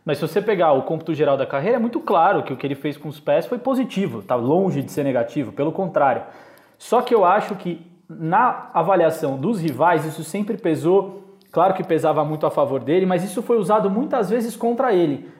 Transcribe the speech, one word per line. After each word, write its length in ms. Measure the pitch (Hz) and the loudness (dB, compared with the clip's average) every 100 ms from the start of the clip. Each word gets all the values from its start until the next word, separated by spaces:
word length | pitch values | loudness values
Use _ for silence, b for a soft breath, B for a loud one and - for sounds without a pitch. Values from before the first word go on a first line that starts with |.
Mas 140 | - 143 | -6 -4
se 100 | 160 | -2
você 140 | 208 | -2
pegar 300 | 208 190 160 | 0 2 4
o 100 | 135 | 4
cômputo 320 | 131 160 - | 2 -4 -4
geral 240 | 147 143 135 | 0 2 2
da 80 | 127 | 0
carreira, 320 | 139 175 247 | -2 0 0
é 20 | |
muito 180 | 226 - | 0 -4
claro 440 | - 180 175 170 | 0 4 4 2
que 100 | - | -2
o 60 | 127 | -6
que 80 | 139 | -6
ele 80 | |
fez 240 | 139 151 139 | -4 -6 -8
com 100 | 156 | -10
os 100 | 131 | -8
pés 280 | - 147 - | 0 0 0
foi 120 | 247 | -4
positivo, 600 | 269 262 254 185 185 113 | -2 -2 -2 -2 -4 -4
tá 140 | - | -4
longe 480 | 123 123 170 190 139 | -2 2 2 2 -2
de 100 | - | -4
ser 100 | 151 | -4
negativo, 480 | 139 123 117 151 127 | -2 0 -2 -4 -6
pelo 220 | - 156 | -4 -4
contrário. 500 | 160 185 151 135 117 - B B B B B | -2 -2 2 2 2 -4 B B B B B
Só 240 | - 233 | -2 0
que 140 | 233 | 4
eu 100 | 226 | 4
acho 300 | 180 208 208 | 6 4 0
que 360 | 196 180 165 - - - | -6 -6 -8 -12 -20 -20
na 640 | 160 160 196 254 - - | -8 0 2 2 0 -4
avaliação 640 | 175 165 185 160 160 143 135 | -2 2 4 4 2 -2 -2
dos 240 | 165 214 | -2 -2
rivais, 420 | 160 123 170 160 | -2 2 2 2
isso 180 | 151 156 | 0 -8
sempre 360 | 156 202 208 214 | -8 -6 -4 -4
pesou, 640 | 175 143 156 190 190 - - - _ | -2 0 2 2 2 -8 -20 -20 _
claro 220 | 160 185 | 2 2
que 100 | 190 | 2
pesava 400 | 165 160 156 151 | 0 0 2 0
muito 220 | 147 151 | 0 -2
a 60 | 156 | -2
favor 340 | 151 131 135 | 0 0 0
dele, 220 | 120 180 185 | 0 2 2
mas 180 | 180 | 0
isso 160 | 196 254 | -2 -6
foi 160 | 233 233 | 0 0
usado 320 | 180 214 196 | 2 2 2
muitas 400 | 208 302 262 180 | 0 -2 -2 0
vezes 260 | 240 226 | -2 -4
contra 400 | - 233 240 262 | -4 -4 0 2
ele, 360 | 185 160 135 B | 2 2 -2 B